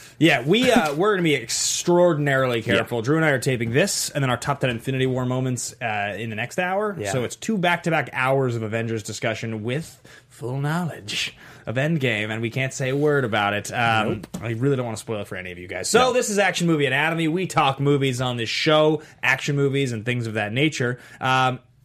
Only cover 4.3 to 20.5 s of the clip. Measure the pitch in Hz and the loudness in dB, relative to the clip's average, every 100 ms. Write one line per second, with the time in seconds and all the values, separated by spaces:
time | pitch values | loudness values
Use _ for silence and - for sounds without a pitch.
4.3 | 120 147 135 131 117 - 131 131 127 123 | 0 -2 -2 -2 -2 -4 -2 0 0 -2
5.3 | 127 131 120 - - 117 104 101 98 113 | -2 -2 -4 -6 -6 -4 -2 -4 -6 -6
6.3 | 107 120 - 180 190 214 170 101 127 110 | -6 -6 -4 -2 -2 -2 -4 -4 -2 -4
7.3 | - - 214 175 170 170 156 131 131 131 | -6 -4 0 2 0 0 -2 -2 -2 2
8.3 | 135 127 117 107 113 117 113 110 107 117 | 2 2 -2 -2 -2 -2 -4 -6 -6 -4
9.3 | 110 113 110 110 139 165 - - - - | -4 -6 -6 -4 -6 -6 -16 -20 -20 -20
10.3 | - 123 135 143 170 170 - 104 - - | -12 -8 -4 -2 -2 -4 -6 -8 -6 -6
11.3 | - - - - 120 151 165 131 107 107 | -10 -20 -12 -6 -2 0 0 0 0 -2
12.3 | 110 113 131 131 - 131 143 151 143 120 | -4 -4 -2 -4 -4 -2 0 2 2 2
13.3 | 110 101 104 - 110 117 110 107 107 - | 2 2 0 -4 0 2 2 2 -2 -8
14.3 | - 117 113 139 131 120 110 - 107 98 | -10 -6 -2 0 0 -2 -6 -6 -8 -8
15.3 | 95 90 90 90 90 - 233 254 247 214 | -10 -10 -12 -10 -8 2 4 6 2 0
16.3 | 202 190 175 170 156 135 135 156 165 160 | 0 0 2 2 2 2 2 0 0 0
17.3 | 180 180 165 139 135 139 143 135 123 127 | 0 0 2 2 2 2 4 2 0 -2
18.3 | 120 113 - 156 156 156 151 - - 123 | -2 -4 0 4 6 4 2 -4 -4 0
19.3 | 135 - 143 139 139 131 113 117 123 113 | 0 0 2 2 2 -2 -2 -2 -2 -2
20.3 | 107 104 | -2 -2